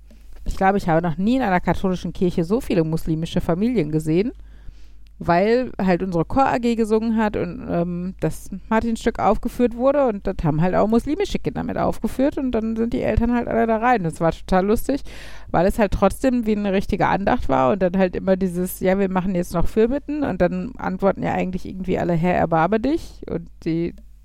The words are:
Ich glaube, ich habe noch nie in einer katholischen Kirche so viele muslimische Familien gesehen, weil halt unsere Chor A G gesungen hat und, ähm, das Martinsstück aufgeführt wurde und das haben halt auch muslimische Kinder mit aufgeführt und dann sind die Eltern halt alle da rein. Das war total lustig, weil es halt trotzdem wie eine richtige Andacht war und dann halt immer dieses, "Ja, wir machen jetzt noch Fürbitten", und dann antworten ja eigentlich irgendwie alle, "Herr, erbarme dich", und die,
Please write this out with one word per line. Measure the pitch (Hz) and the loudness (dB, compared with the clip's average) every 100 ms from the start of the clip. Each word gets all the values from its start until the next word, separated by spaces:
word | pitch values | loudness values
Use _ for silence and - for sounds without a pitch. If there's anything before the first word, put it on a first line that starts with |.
| - - - - - | -20 -20 -18 -8 -4
Ich | - | 2
glaube, | 190 202 | 2 2
ich | 180 | 2
habe | 160 170 | 2 0
noch | 151 | 0
nie | 208 262 | 0 0
in | |
einer | 220 180 | 2 0
katholischen | 180 - 190 180 175 | 0 0 0 -2 -4
Kirche | - 180 180 | -2 0 0
so | 165 240 | 0 -2
viele | - 190 | 0 0
muslimische | 160 160 - 160 165 185 | 0 -2 -2 -2 -2 -2
Familien | - 170 233 233 - | -2 0 0 0 0
gesehen, | 156 156 170 233 - - - - - - - - - | -2 0 0 0 -6 -14 -20 -18 -18 -18 -18 -18 -4
weil | 175 175 208 247 247 - | 2 4 4 2 0 -2
halt | 190 175 | 0 2
unsere | 190 165 | 0 -2
Chor | - 269 269 | 0 2 2
A | 269 | 2
G | 240 | 0
gesungen | 226 208 220 226 220 | 0 2 0 2 0
hat | 214 - | 0 -2
und, | 170 - - | -4 -6 -4
ähm, | 175 175 175 180 - | -2 -2 -4 -6 -4
das | 160 - - 190 - | -4 -4 -10 -12 -2
Martinsstück | 220 233 226 233 - | 0 0 -2 -2 0
aufgeführt | 190 214 240 - 240 233 | 2 2 -2 0 0 2
wurde | 262 285 254 | 2 2 2
und | 202 196 | 0 -4
das | 190 | -2
haben | 165 156 | 0 2
halt | 180 | 2
auch | 170 208 | 4 4
muslimische | 233 269 320 403 - | 2 2 -2 -2 -2
Kinder | - - | -2 -4
mit | 170 190 | -4 -2
aufgeführt | 185 - 220 - 277 302 | -2 -2 -4 0 0 0
und | 254 | -2
dann | 233 220 | -2 -2
sind | 226 233 | -2 -2
die | - | -2
Eltern | 240 226 233 | 0 2 2
halt | 240 - | 2 0
alle | 226 226 | 0 2
da | 220 | 2
rein. | 247 233 | 2 2
Das | 165 147 | 0 0
war | 165 | 0
total | - - 185 196 | 0 2 2 4
lustig, | 233 - 285 - - - - - | 2 0 -4 -6 -12 -12 -12 -2
weil | 160 190 | 2 2
es | 240 | 2
halt | 202 | 2
trotzdem | - 196 - 262 247 | 4 2 2 0 2
wie | 214 208 | 0 0
eine | 208 | 0
richtige | 185 - 185 151 | 0 0 0 2
Andacht | 185 196 240 - | 2 2 0 2
war | 262 262 | 2 4
und | 202 | 2
dann | 185 190 | 2 2
halt | 185 185 | 0 0
immer | 190 185 | 0 0
dieses, | 190 175 180 - | 0 -2 -4 -2
"Ja, | 185 196 | 0 2
wir | 190 | 2
machen | 185 190 175 | 0 0 -2
jetzt | - | -2
noch | 170 - | 2 2
Fürbitten", | 220 233 277 - 302 | 4 2 0 -4 -4
und | - 185 | -2 2
dann | 180 180 - - | 2 0 -6 -6
antworten | - 185 196 - | -6 0 0 0
ja | 165 | -2
eigentlich | 185 180 185 - | -2 -2 -4 -8
irgendwie | 190 185 160 | -8 -4 -2
alle, | 170 | 0
"Herr, | 170 180 | 0 2
erbarme | 170 165 160 175 220 | 2 2 2 2 0
dich", | 262 330 - - - | 0 -2 -6 -14 -8
und | 170 170 - | -8 -10 -8
die, | 175 165 170 - - - | -4 -2 -4 -8 -18 -20